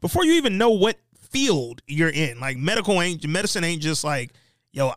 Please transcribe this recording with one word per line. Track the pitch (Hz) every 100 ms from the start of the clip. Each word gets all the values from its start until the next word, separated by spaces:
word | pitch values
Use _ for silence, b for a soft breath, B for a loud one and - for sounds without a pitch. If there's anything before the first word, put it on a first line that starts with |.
Before | 175 359
you | 320
even | 330 262 190
know | 233
what | 202 214 - _ _
field | - 269 277 151 117 120 -
you're | 147 160
in. | 147 143 117
Like, | 135 127
medical | 160 233 196 180
ain't, | 180 165 151
medicine | 180 208 196
ain't | 170 165
just | 156 151
like, | 151 139 123 _ b b _
"Yo, | 139 131